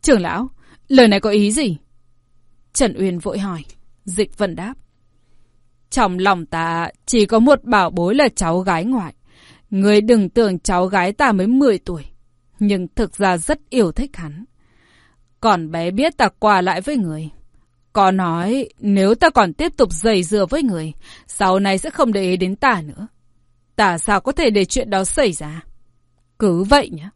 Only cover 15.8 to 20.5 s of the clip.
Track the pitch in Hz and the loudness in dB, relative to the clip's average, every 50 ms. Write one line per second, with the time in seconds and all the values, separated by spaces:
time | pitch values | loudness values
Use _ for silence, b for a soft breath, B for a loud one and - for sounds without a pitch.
15.8 | 165 175 185 202 277 330 330 - 262 196 _ _ - 214 208 185 180 190 175 170 | -4 -4 -2 0 -2 -2 0 0 0 0 _ _ 2 2 4 4 2 0 -2 -4
16.8 | 185 - 302 262 202 165 156 156 160 156 - - - - _ _ _ _ _ _ | -4 -4 -4 -4 -4 -4 -6 -8 -10 -12 -14 -18 -20 -20 _ _ _ _ _ _
17.8 | _ _ _ 208 196 185 190 190 185 170 165 170 175 196 233 277 254 - _ _ | _ _ _ 2 2 4 2 2 0 -2 -2 -2 -2 -2 -2 -2 -4 -6 _ _
18.8 | - 208 202 196 190 196 226 - - 320 - 254 208 180 151 - 302 339 - - | -2 0 2 4 4 4 4 4 2 2 4 4 2 2 0 -4 -4 -6 0 0
19.8 | 262 180 - - - 226 220 190 180 160 208 208 196 170 | 0 0 0 -2 0 0 0 0 0 0 0 0 0 0